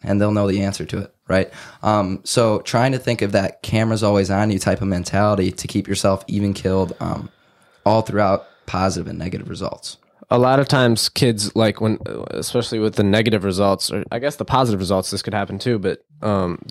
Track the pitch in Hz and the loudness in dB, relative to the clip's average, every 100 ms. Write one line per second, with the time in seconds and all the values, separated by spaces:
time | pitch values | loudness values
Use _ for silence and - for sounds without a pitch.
0 | - 101 104 107 101 98 98 - 85 92 | -2 0 2 2 2 0 -2 -4 -6 -8
1 | 95 _ - 95 95 - - - 107 104 | -8 _ -2 0 0 -6 -20 -6 0 0
2 | 92 95 - 127 113 104 - 113 131 127 | 0 -4 -4 0 2 0 -2 0 0 0
3 | 127 117 101 101 95 - - 110 113 110 | -2 -2 0 0 -2 -6 -4 0 2 2
4 | 104 101 95 98 107 95 101 92 98 90 | 2 2 2 2 2 0 0 0 0 -2
5 | 87 98 107 101 90 - - 101 95 98 | -2 0 2 2 -2 -4 -6 -4 -4 0
6 | 101 95 - 101 101 98 95 95 87 - | 0 0 -2 -2 0 0 0 0 -2 -4
7 | 87 - - _ _ _ _ _ 101 110 | -6 -6 -10 _ _ _ _ _ 0 2
8 | 107 101 98 98 - _ - 90 95 90 | 0 0 2 0 -4 _ -8 -2 0 -2
9 | - 85 85 98 - - - - - - | -6 -8 -6 -8 -10 -8 -8 -10 -14 -18
10 | _ _ - 120 127 135 139 135 123 113 | _ _ 0 4 4 4 4 4 4 4
11 | - - 127 107 104 110 110 101 110 107 | 0 2 2 2 -2 2 2 2 -2 -2
12 | - - - - - 123 113 113 107 98 | -6 -10 -8 -8 -4 -2 -2 -2 -2 2
13 | 101 107 110 107 98 92 101 95 - 101 | 4 4 4 2 0 2 2 2 -2 -6
14 | - 120 139 143 104 135 127 98 92 95 | -6 -4 -4 -4 0 2 2 2 2 0
15 | - 98 - 95 101 95 123 113 92 - | 0 -4 -2 -2 -2 -4 -2 0 -2 -4
16 | _ - 107 101 90 - - | _ -6 0 0 0 -4 -2